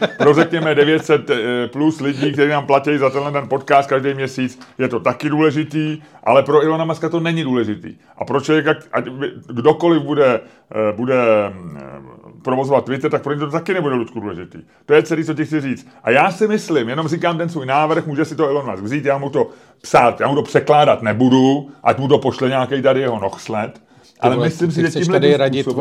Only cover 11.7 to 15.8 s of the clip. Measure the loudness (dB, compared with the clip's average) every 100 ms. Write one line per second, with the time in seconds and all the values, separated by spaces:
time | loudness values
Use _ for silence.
11.7 | -16 -16 -18 -20 -20 -20 -10 -4 -2 2
12.7 | 0 0 -4 -2 -2 -4 -4 -4 -6 -4
13.7 | -4 -2 -2 -4 -8 -10 -10 -14 -18 -20
14.7 | _ 2 2 2 -2 -4 -4 -4 -4 -4
15.7 | -6